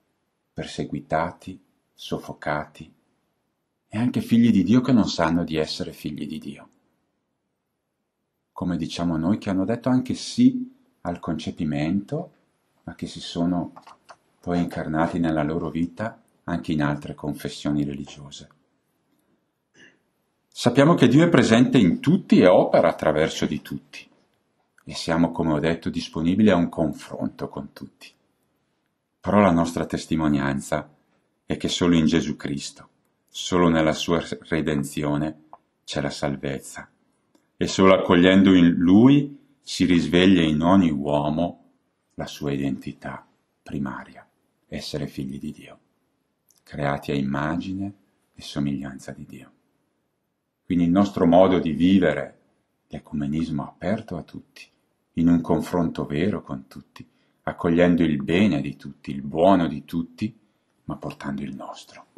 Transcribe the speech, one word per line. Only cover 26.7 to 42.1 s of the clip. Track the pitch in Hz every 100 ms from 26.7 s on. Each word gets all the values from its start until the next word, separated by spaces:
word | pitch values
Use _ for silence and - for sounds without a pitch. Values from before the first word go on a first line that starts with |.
| - 76 - - - 52 - 71
con | 73 69
tutti. | - 67 _ - _ _ _ _ _ _ _ _ _ _ _
Però | 92 101
la | 98
nostra | 85 85 - 80
testimonianza | 87 - 80 78 71 69 69 - 76 - _ _ _ _ _ -
è | -
che | -
solo | - 87
in | 82
Gesù | 78 82 71 73
Cristo, | - 71 - - - _ _ _ _
solo | - - 90 87
nella | 82 78
sua | 73 - 82 - - -
redenzione | 80 76 73 71 - 73 73 78 - _ - _ _
c'è | - 76
la | 71
salvezza, | - 73 67 69 67 - - - _ _ _ _ _ _ -
e | 85
solo | - 95
accogliendo | 92 - 90 92 95 98
in | 92 87
Lui | 85 87 98 127 147 147 - _ _
si | - - 87
risveglia | 87 78 87 92 92
in | 80 76
ogni | 82 98 85
uomo | 71 71 73 73 78 87 - _ _ _ _ _